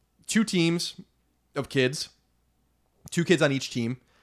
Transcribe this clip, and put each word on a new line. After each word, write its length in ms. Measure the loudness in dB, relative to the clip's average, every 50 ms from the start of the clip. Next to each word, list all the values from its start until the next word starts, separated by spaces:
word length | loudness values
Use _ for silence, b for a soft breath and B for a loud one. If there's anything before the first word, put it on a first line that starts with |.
| b b _ _ _
two 160 | -2 0 0 0
teams 520 | 2 2 2 2 2 2 0 -2 -6 -10 -14 -20 _ _ _ _ _ _ _ _ _ -8
of 140 | -8 -6 -2
kids, 400 | 0 2 2 2 0 -4 -10 -12 _ _ _ _ _ _ _ _ _ _ _ _ _ _ _ _ _ _ -14 -6
two 140 | -4 0 2
kids 180 | 4 4 4
on 100 | 4 2
each 180 | 2 0 -4 -6
team, 280 | -4 -4 -4 -4 -4 -8 _ _ _ _